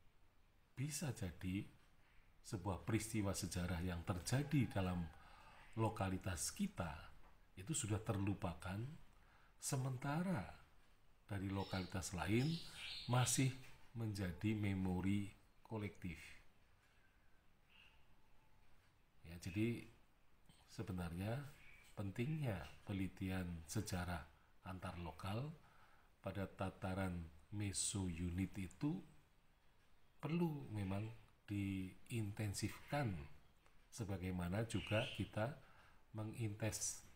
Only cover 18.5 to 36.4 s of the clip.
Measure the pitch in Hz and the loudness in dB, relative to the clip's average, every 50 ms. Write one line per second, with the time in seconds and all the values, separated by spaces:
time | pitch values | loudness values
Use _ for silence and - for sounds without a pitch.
18.5 | - - - - - - - - - - - - - - - 80 85 87 - 98 | -20 -20 -20 -18 -18 -18 -20 -20 -20 -20 -20 -20 -20 -16 -14 -12 -12 -6 -6 0
19.5 | 85 104 110 120 117 - - - - - - - - - - - - - - - | 4 4 4 4 4 2 -4 -8 -14 -18 -20 -20 -20 -20 -20 -20 -20 -20 -20 -20
20.5 | - - - - - - 87 - 90 90 87 82 82 90 98 107 117 143 139 139 | -20 -20 -20 -10 -6 -4 -2 0 0 0 0 0 0 0 0 0 0 0 -2 -6
21.5 | - - - - - - - - - - 101 98 95 120 120 151 160 156 143 120 | -10 -14 -16 -18 -18 -18 -18 -10 -6 -4 -4 -2 0 0 2 2 2 2 2 2
22.5 | 95 82 73 - - - - - 98 95 98 87 - - 95 95 92 92 90 87 | 0 0 -2 -6 -10 -10 -4 -2 0 2 2 0 0 -2 0 0 2 2 0 0
23.5 | 85 80 80 - - 107 92 - 95 90 87 87 87 78 - - - - - - | -2 -6 -6 -2 -2 -2 0 0 0 0 0 0 -2 -2 -4 -8 -16 -20 -20 -20
24.5 | - - - 92 92 90 95 92 85 87 85 82 - - - 92 104 120 143 156 | -20 -14 -10 -8 -8 -6 -6 -6 -4 -4 -6 -6 -6 -4 -2 -2 0 0 -2 -2
25.5 | 175 - - - - - - - - - - - - - - 98 90 101 95 - | -6 -10 -16 -20 -20 -20 -20 -20 -20 -20 -20 -20 -20 -8 -6 -4 -2 -2 -2 -2
26.5 | - - 98 92 - - - 92 92 98 95 92 87 85 82 82 - - - - | -2 -2 -2 -2 0 -2 -2 0 2 2 2 2 2 0 -4 -6 -10 -16 -12 -6
27.5 | 104 104 104 98 92 - - - - 101 95 90 80 82 90 85 85 95 95 - | -2 0 0 0 2 2 2 2 2 2 2 2 2 2 0 2 2 2 2 2
28.5 | - 101 92 85 - - 147 147 175 190 - - - - - - - - - - | 0 -4 -6 -6 -4 0 0 0 0 0 -4 -10 -16 -20 -20 -20 -20 -20 -20 -20
29.5 | - - - - - - - - - - - - - - - 143 165 175 175 160 | -20 -20 -20 -20 -20 -20 -20 -20 -20 -20 -20 -20 -10 -6 -2 0 4 4 4 4
30.5 | 147 139 131 98 104 104 98 95 98 101 110 113 117 - - - - - - - | 2 -2 -4 -2 -2 0 0 2 2 0 0 -4 -6 -10 -16 -20 -20 -18 -6 -2
31.5 | 104 101 98 98 98 95 92 92 - - - - 123 113 107 101 104 - 107 101 | 0 2 2 2 2 0 -2 -4 -6 -12 -8 -4 -2 0 0 0 0 0 0 0
32.5 | 95 - 107 98 - - - - 139 147 135 110 92 73 73 - - - - - | 0 0 0 -2 -2 -6 -4 -2 0 2 2 2 0 -2 -4 -8 -12 -16 -18 -20
33.5 | - - - - - - - - - - 104 90 98 87 90 92 92 90 87 87 | -20 -20 -20 -20 -20 -20 -20 -12 -6 -4 -2 -2 0 0 0 0 0 2 2 2
34.5 | 92 107 117 - - 95 - - 107 110 131 - - - 95 - - 104 110 135 | 2 2 2 2 0 -2 2 4 4 2 2 2 0 -2 -4 -2 0 0 0 0
35.5 | 165 - - - - - - - - - - - - 110 107 110 - 123 | 0 -6 -12 -18 -20 -20 -20 -20 -20 -20 -18 -10 -6 -6 -4 -4 -2 -2